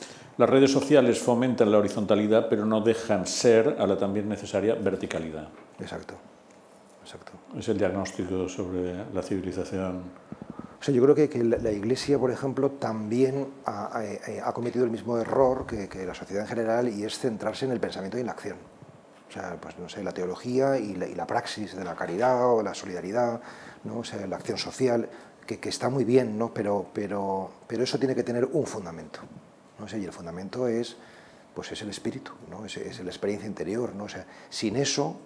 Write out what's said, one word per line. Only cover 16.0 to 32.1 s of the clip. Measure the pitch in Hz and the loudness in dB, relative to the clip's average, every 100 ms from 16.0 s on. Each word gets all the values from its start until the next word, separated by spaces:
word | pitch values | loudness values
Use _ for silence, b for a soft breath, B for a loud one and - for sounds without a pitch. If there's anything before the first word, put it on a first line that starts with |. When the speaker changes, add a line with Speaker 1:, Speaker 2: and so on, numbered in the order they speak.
| 92 | -8
Speaker 2:
la | |
sociedad | 85 - 98 | -8 -6 -4
en | 107 | -4
general, | 117 113 117 123 | -2 2 2 2
y | 104 | -2
es | 104 - | -6 -2
centrarse | 131 107 - - 131 | -4 -2 -4 -4 -2
en | |
el | 120 | -2
pensamiento | - 104 95 117 | -2 -4 -6 -4
y | |
en | 117 | -4
la | |
acción. | 87 101 87 - - - - - - - | -6 -10 -12 -16 -20 -20 -20 -20 -20 -16
O | |
sea, | - 95 90 | -10 -8 -8
pues, | - 85 | -12 -12
no | 87 | -12
sé, | - | -8
la | 95 | -6
teología | - 90 90 123 123 135 135 | -4 -4 -4 -2 2 4 2
y | 104 | 0
la, | 92 131 | -4 -6
y | |
la | 131 - | -6 -2
praxis | 117 - - 104 92 | -2 -2 -8 -8 -6
de | |
la | 92 | -8
caridad | 82 87 87 123 127 123 | -6 -4 0 2 4 4
o | 113 | 4
la | 95 | 2
solidaridad, | - - 87 87 113 120 117 B B B B | -4 -8 -8 -4 0 0 -2 B B B B
¿no? | 107 110 | -10 -8
O | |
sea, | 117 101 95 | -8 -8 -6
la | 85 | -8
acción | - 101 | -6 -6
social, | - - 127 120 113 B B B - | -6 0 2 2 0 B B B -10
que, | 110 | -8
que | 104 | -6
está | - 123 | -4 -2
muy | 135 | 0
bien, | 110 127 120 107 | 6 6 4 -2
¿no? | 117 | -4
Pero, | 113 104 101 95 | -2 0 0 -2
pero, | - 101 101 98 95 92 - - | -6 -4 -2 -2 -2 -4 -12 -8
pero | 117 | -2
eso | 123 135 | 0 0
tiene | 131 | 0
que | 117 | 0
tener | 117 120 | 0 0
un | 117 160 - | 0 0 -2
fundamento, | 110 87 82 78 - - - - - - - | -4 -10 -12 -14 -16 -18 -20 -20 -20 -20 -16
¿no? | 104 | -10
O | |
sea, | 107 | -6
y | |
el | 90 | -6
fundamento | - 87 87 95 123 127 | -8 -10 -10 -8 -2 0
es, | 113 120 - B B B B B | 0 -2 -8 B B B B B
pues, | - 87 | -12 -10
es | - | -8
el | 104 | -8
espíritu, | 95 - | -6 -6